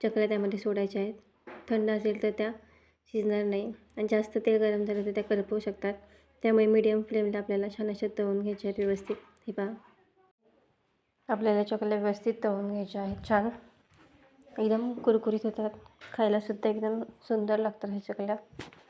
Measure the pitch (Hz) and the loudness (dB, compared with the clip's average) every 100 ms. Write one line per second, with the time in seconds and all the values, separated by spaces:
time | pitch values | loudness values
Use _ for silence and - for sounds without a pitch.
0 | 220 220 214 208 202 202 208 202 196 196 | -2 2 2 2 0 -2 -2 0 0 -2
1 | 202 220 - _ - - - 226 214 214 | -4 -6 -18 _ -20 -18 -2 0 2 0
2 | 214 208 214 214 214 220 - _ _ _ | 0 0 -2 0 -4 -6 -16 _ _ _
3 | _ 220 208 208 208 196 220 214 - - | _ -2 0 0 0 -2 -4 -10 -14 -4
4 | 214 214 214 220 226 220 214 208 208 208 | 0 2 0 0 2 4 4 2 0 -2
5 | 202 202 208 208 196 214 214 196 202 202 | -2 -2 0 0 0 -2 -4 -4 -4 -6
6 | - - _ _ 226 220 214 220 214 214 | -12 -20 _ _ 4 6 8 6 6 2
7 | 214 214 208 208 202 202 202 202 214 202 | 0 0 0 -2 -2 -2 -2 -4 -4 -2
8 | 208 208 202 202 208 202 202 202 196 196 | -4 -2 0 0 -2 -4 -4 -2 0 0
9 | 196 208 - - - - 202 226 - _ | -2 -8 -8 -16 -10 -6 -6 -6 -16 _
10 | _ _ _ _ _ _ _ _ _ _ | _ _ _ _ _ _ _ _ _ _
11 | _ _ - 214 220 208 208 214 214 208 | _ _ -4 0 4 2 2 -2 0 0
12 | 208 202 233 226 214 196 202 208 196 202 | 0 0 -2 0 0 0 -2 -4 -6 -6
13 | 196 196 - 214 220 240 - _ _ _ | -6 -6 2 2 2 -4 -14 _ _ _
14 | - _ _ _ - - 220 220 240 240 | -20 _ _ _ -16 -2 2 2 0 0
15 | - 220 220 214 220 214 214 - - _ | 2 4 2 -2 -2 -4 -6 -6 -16 _
16 | - - 220 208 208 208 220 208 214 226 | -12 0 2 2 0 -2 0 0 -2 -2
17 | 226 - - 220 208 214 220 214 202 202 | -6 -12 -2 0 2 0 0 -4 -6 -6
18 | - 202 202 208 - - - - - | -6 -6 -4 -4 -6 -18 -18 -18 -20